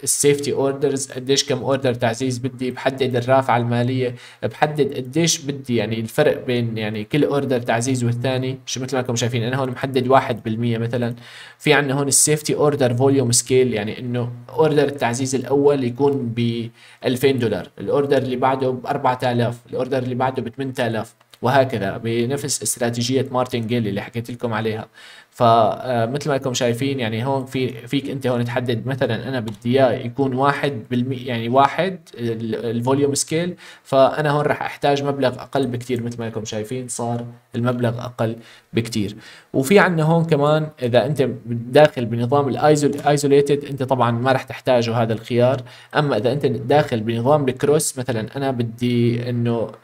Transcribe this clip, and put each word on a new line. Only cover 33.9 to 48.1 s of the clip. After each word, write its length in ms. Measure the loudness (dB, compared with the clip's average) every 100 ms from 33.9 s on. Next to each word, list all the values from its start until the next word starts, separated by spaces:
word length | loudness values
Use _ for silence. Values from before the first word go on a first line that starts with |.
| 4 4 4 0
هون 140 | 2
راح 180 | 0 -2
احتاج 400 | -4 -2 0 2
مبلغ 260 | 0 0 0
اقل 380 | -2 -6 -2 -2
بكتير. 360 | -4 -4 -4
مثل 160 | -4 -6
ما 80 | -8
انكم 180 | -8
شايفين، 440 | -8 -8 -6 -8 -8
صار 360 | -6 -4 -4 -6 -14 _
المبلغ 500 | -2 -2 0 -2 -2
اقل 320 | -8 -4 -4 -4 -14 -20 _
بكتير. 440 | -4 -2 -2 -4 -6 -18 -20 _
وفي 260 | -2 4 4
عندنا 240 | 4 2
هون 220 | 2 2
كمان، 440 | 2 2 4 2 0 -6
اذا 240 | 2 2 2
انت 240 | 0 0 -2 -6
داخل 580 | -8 2 6 6 4
بنظام 440 | -4 -2 0 2 0
الايزوليتد، 1160 | 2 4 4 4 0 0 2 4 4 4 0
انت 180 | -2 -6
طبعًا 280 | -2 2 2
ما 220 | 2 2
راح 100 | 2
تحتاجه 600 | 0 -8 2 2 2 0
هذا 100 | 0
الخيار. 500 | -2 -2 2 2 2 -6 -20 -4 0
اما 200 | 2 2
اذا 160 | 0
انت 140 | 0 0
داخل 540 | -2 2 2 4 -2
بنظام 480 | -2 -2 2 2 2
الكروس، 500 | 0 2 2 0 -6
مثلًا، 380 | -4